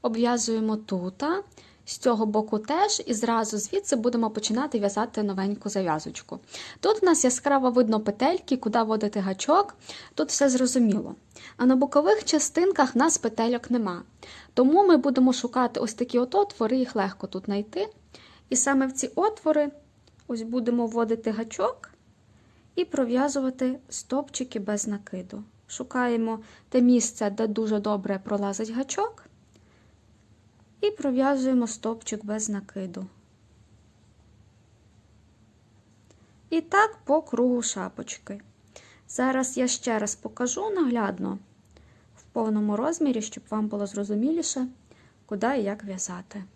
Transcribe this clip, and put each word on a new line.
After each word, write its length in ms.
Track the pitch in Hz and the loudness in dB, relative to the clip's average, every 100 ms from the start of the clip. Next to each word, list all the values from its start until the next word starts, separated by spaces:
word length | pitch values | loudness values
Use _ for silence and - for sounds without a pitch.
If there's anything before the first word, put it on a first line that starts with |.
обв'язуємо 760 | 247 226 240 240 233 226 220 214 | -2 2 2 2 0 0 0 -2
тута, 640 | 214 190 180 190 285 381 403 - - _ - | -4 -4 -4 -4 -2 -2 -6 -20 -20 _ -14
з 120 | - | -2
цього 280 | 254 220 214 | 0 2 2
боку 340 | 214 214 214 | 0 0 -4
теж, 420 | 214 311 415 - - | -2 0 2 0 -2
і 80 | |
зразу 440 | 220 233 226 214 214 | -2 0 0 0 -4
звідси 380 | - 392 403 254 | -2 -4 0 0
будемо 340 | 240 233 226 | 2 0 -2
починати 500 | 220 - 220 294 226 | -2 -2 -2 0 0
в'язати 440 | 202 202 240 - | 0 0 -4 -2
новеньку 460 | 208 190 190 208 202 | -2 0 -2 -4 -4
зав'язочку. 720 | 196 180 156 160 156 - - - - - - | -2 -2 -2 -4 -14 -14 -16 -14 -16 -16 -2
Тут 220 | 381 427 | 0 4
в 40 | 370 | 4
нас 180 | 311 | 6
яскраво 480 | 254 247 285 277 254 | 4 2 2 4 4
видно 280 | 240 220 220 | 4 4 2
петельки, 580 | 214 208 269 370 - 254 | 0 0 0 0 -2 -2
куди 240 | 220 233 | 2 0
вводити 380 | 220 220 208 208 | 2 0 0 -2
гачок, 560 | 190 190 - 339 403 - - - - - | -4 -4 2 2 2 -6 -18 -18 -10 -4
тут 140 | 294 | -2
все 200 | - 277 | 2 2
зрозуміло. 680 | 254 254 254 226 202 - - _ - - - | 4 2 4 4 2 -2 -14 _ -20 -20 2
А 80 | 254 | 4
на 100 | 262 | 4
бокових 480 | 277 285 330 427 | 4 4 4 2
частинках 720 | - 311 - - 370 370 262 233 | 2 0 2 2 2 2 2 2
в 20 | |
нас 200 | 311 - | 2 2
петельок 540 | 233 220 226 240 - | -2 -2 -2 -2 -2
нема. 320 | 240 202 175 - _ - - - | -2 -2 -6 -14 _ -20 -20 -4
Тому 340 | - 254 339 403 | 4 6 6 8
ми 100 | 311 | 6
будемо 360 | 285 262 254 | 6 6 4
шукати 460 | 254 247 262 240 233 | 4 -2 0 -2 -2
ось 140 | 220 | -4
такі 260 | - 247 247 | -4 -2 0
от 160 | 247 392 | 2 2
отвори, 420 | 403 - 220 262 | 0 0 0 2
їх 180 | 247 220 | 0 0
легко 320 | 190 190 196 | -2 -4 -10
тут 180 | 190 190 | -8 -4
знайти. 440 | 202 208 349 427 - _ - - - _ | -4 -4 -6 -6 -8 _ -20 -20 -20 _
І 60 | 254 | 0
саме 320 | 277 269 262 | 2 2 2
в 40 | |
ці 160 | 269 - - | -2 -4 0
отвори 560 | 415 427 311 302 294 285 _ _ _ _ - | 0 0 0 2 0 -4 _ _ _ _ -10
ось 140 | 233 | -8
будемо 460 | 226 247 233 240 226 | -4 -2 0 0 0
вводити 440 | 233 226 226 226 | 0 0 0 -2
гачок 580 | 220 226 - 480 523 - _ _ _ _ _ _ _ _ - | -4 -6 -2 -2 -2 -18 _ _ _ _ _ _ _ _ -6
і 100 | 359 | -4
пров'язувати 960 | 285 240 247 285 277 262 254 254 262 - | -2 0 2 0 0 -4 -2 -4 -4 -10
стовпчики 720 | - - 262 294 - 254 220 | -16 -4 -4 -4 -8 -8 -6
без 280 | 202 208 208 | -4 -4 -4
накиду. 560 | 202 - 185 185 208 214 _ _ | -8 -8 -12 -10 -14 -16 _ _
Шукаємо 720 | - 254 254 247 233 226 226 - - _ | -14 -6 -2 0 0 -2 -4 -10 -20 _
те 120 | 254 | 4
місце, 480 | 247 247 - - 208 | 6 6 2 -2 -4
де 180 | 202 226 | 0 -2
дуже 320 | 208 220 208 | 0 0 0
добре 400 | 208 208 196 196 | 0 -2 -2 -4
пролазить 460 | - 202 202 196 220 | -2 -2 -2 -4 -4
гачок, 560 | 233 269 - 440 - - _ _ _ _ _ _ _ _ _ _ _ _ _ _ _ | -4 -4 -2 -4 -6 -20 _ _ _ _ _ _ _ _ _ _ _ _ _ _ _
і 100 | 415 | -4
пров'язуємо 760 | 427 277 254 269 277 262 254 233 | -2 -2 2 2 2 2 2 0
стовпчик 580 | - 226 226 - 214 208 | -4 -6 -6 -8 -8 -6
без 240 | 214 214 | -6 -4
накиду. 560 | 202 196 202 190 180 190 _ _ _ _ _ _ _ _ _ _ _ _ _ _ _ _ _ _ _ _ _ _ _ _ _ _ _ _ _ _ _ _ _ _ | -6 -8 -10 -10 -10 -14 _ _ _ _ _ _ _ _ _ _ _ _ _ _ _ _ _ _ _ _ _ _ _ _ _ _ _ _ _ _ _ _ _ _
І 120 | 330 | -2
так 360 | 330 392 427 - | 2 2 2 0
по 180 | - 302 | 0 0
кругу 400 | 320 233 247 240 | 2 0 2 2
шапочки. 800 | - 196 185 - - - - 202 - _ _ - - - _ | -2 -6 -8 -8 -14 -14 -14 -16 -16 _ _ -20 -20 -20 _
Зараз 500 | - 254 262 254 247 | -2 0 0 -2 0
я 100 | 247 | 0
ще 320 | - 247 220 | 0 -2 -2
раз 160 | 208 - | -2 -6
покажу 540 | - - 247 370 427 | -12 -6 -4 -2 -2
наглядно 680 | 381 277 240 202 185 190 196 - _ _ - - _ _ _ | 0 2 2 -2 -4 -6 -6 -12 _ _ -20 -20 _ _ _
в 60 | |
повному 520 | - 247 220 214 208 208 | -8 -4 0 0 0 0
розмірі, 460 | 277 339 294 240 | -2 0 0 0
щоб 220 | 214 - - | -4 -12 -8
вам 180 | 214 214 | -4 -4
було 180 | 208 202 | -4 -6
зрозуміліше, 840 | 202 202 208 254 330 302 269 254 - _ - _ _ _ | -6 -4 -2 0 0 -2 -4 -6 -8 _ -20 _ _ _
куди 320 | 208 226 277 | -4 -2 0
і 60 | |
як 200 | 196 202 | -2 -6
в'язати. 600 | 208 185 - 180 185 202 190 | -10 -10 -10 -10 -14 -16 -16